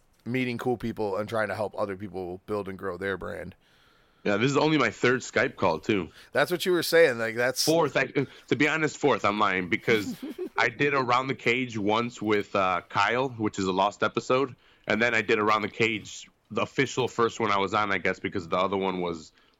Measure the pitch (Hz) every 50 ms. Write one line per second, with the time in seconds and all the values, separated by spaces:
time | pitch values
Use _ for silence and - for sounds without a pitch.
0 | _ _ _ _ - 113 123 131 127 123 120 113 - 127 123 - - 113 101 95
1 | 107 101 95 101 107 104 113 110 107 101 95 107 104 95 - - 107 101 98 92
2 | 107 98 87 92 92 87 90 92 _ - 107 104 98 95 95 90 98 95 87 87
3 | 95 98 95 87 90 95 92 85 85 90 - _ _ _ _ _ _ _ _ _
4 | _ _ _ _ - 101 101 101 117 139 139 139 143 156 156 147 123 107 - -
5 | - 123 131 123 - - - 107 123 135 - - 101 90 80 80 - - 110 95
6 | 85 78 - - - - - 123 147 143 180 170 - 190 180 165 151 - 165 165
7 | 165 143 120 117 113 113 110 117 123 131 127 - - 151 160 165 160 135 - 143
8 | 131 117 - 151 131 - - - - - 139 135 147 151 151 160 156 139 - -
9 | - 139 117 98 - 104 104 107 107 98 92 95 90 85 113 - - - 117 107
10 | 95 87 208 - - 311 - - 359 - - - 113 123 117 107 143 147 143 139
11 | 127 117 120 127 131 135 127 - - 123 117 127 127 123 110 113 98 104 107 113
12 | 120 120 120 - 107 107 107 101 95 - - 101 95 92 90 85 - - - 113
13 | 101 104 117 123 135 135 120 110 107 107 - - 95 95 92 92 95 104 - -
14 | 110 107 - 117 - - 131 131 139 127 120 - _ _ _ _ - - 107 107
15 | 117 120 117 110 104 117 113 107 104 107 107 107 104 98 - - 113 113 113 101
16 | - - - - - - _ _ _ - 107 104 104 - - - 135 120 - 135
17 | 123 110 - - 117 113 - - 117 104 101 98 98 92 107 107 107 101 98 92
18 | 82 95 95 - - 95 - 101 85 80 90 90 92 95 101 98 95 95 90 90
19 | 90 87 85 80 - - _ _ _ _ _ _